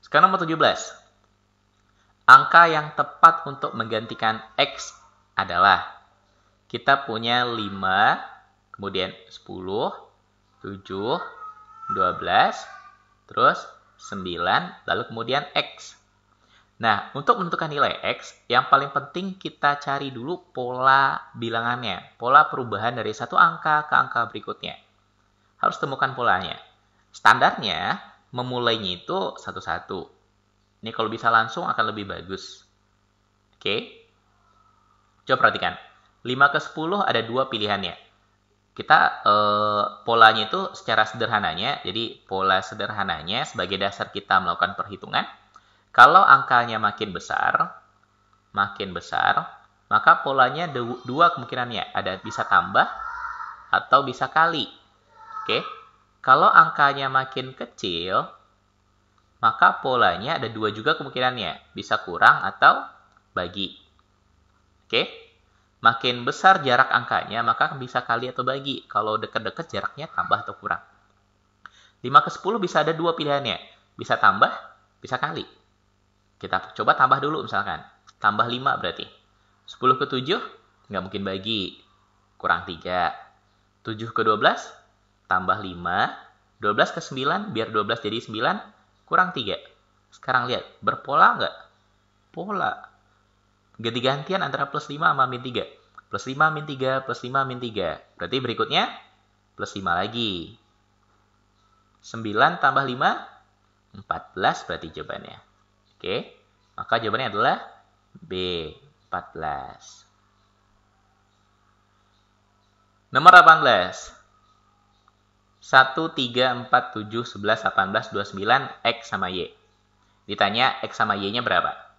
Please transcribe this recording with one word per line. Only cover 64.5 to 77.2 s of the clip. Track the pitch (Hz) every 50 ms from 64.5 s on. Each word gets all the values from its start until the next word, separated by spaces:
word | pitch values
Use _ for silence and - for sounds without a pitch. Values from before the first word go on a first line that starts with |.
| _ _ _ _ _ _ _
Oke? | _ - 117 165 - - - - _ _ _ _ _ _ _ _ _ _ _
Makin | - 113 117 - - 127 123 120 120
besar | 127 143 - - 190 190 190 147
jarak | 135 123 123 131 -
angkanya, | - 120 123 - 120 95 - - - 113 117
maka | 117 117 - 147 156 160 139
bisa | 127 127 - 127 123
kali | - 120 117 123
atau | 127 127 - 127
bagi. | 127 131 139 139 139 131 - - _
Kalau | - 104 107 107 107
dekat-dekat | 107 110 104 - 113 110 107 - - - -
jaraknya | - 101 98 - - - 147 165
tambah | - - 87 90 95 101 101
atau | - 101 -
kurang. | - 101 85 87 - _ _ _ _ _ _ _ _ _ _ _ _ _ _ _ _ - _ _ _ _ _ _ -
Lima | 123 135 147
ke | - - -
sepuluh | - - 180 220 233
bisa | 190 175 - 160 151
ada | 156
dua | 165 156 165 170 165
pilihannya. | 170 151 143 143 143 135 123 92 78 - - - _ _ _ _
Bisa | - 117 - 120 -
tambah, | - 104 98 101 - - - - - - - _ _ _ _ _
bisa | _ - 131 123 -
kali. | 147 165 139 - - - _ _ _ _ _ _ _ _ _ _ _ _ _ _ _ _
Kita | _ - 92 - 92 - - -
coba | - - - 135 -
tambah | 139 127 135 135